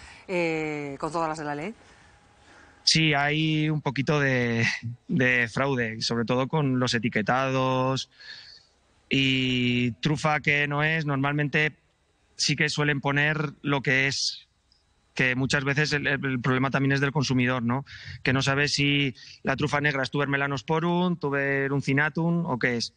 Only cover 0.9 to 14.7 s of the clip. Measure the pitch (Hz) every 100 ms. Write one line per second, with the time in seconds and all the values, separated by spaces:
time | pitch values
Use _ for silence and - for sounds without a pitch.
0.9 | 139 160 165 165 156 147 147 175 233 -
1.9 | - - - _ _ - - - - -
2.9 | - 160 143 143 151 160 156 156 156 143
3.9 | 135 131 151 139 127 120 117 117 - 117
4.9 | 120 - 175 127 123 117 - 139 127 113
5.9 | 110 110 117 113 127 131 160 143 127 123
6.9 | 120 101 107 104 127 135 131 131 131 131
7.9 | 131 - _ - - - - _ _ _
8.9 | _ _ 135 135 131 127 127 123 123 123
9.9 | 117 151 151 156 151 139 147 147 147 151
10.9 | 160 147 135 139 147 143 151 151 - _
11.9 | _ _ _ _ - - 143 151 156 147
12.9 | 143 139 143 151 151 147 - 143 143 131
13.9 | 131 135 135 - - - _ _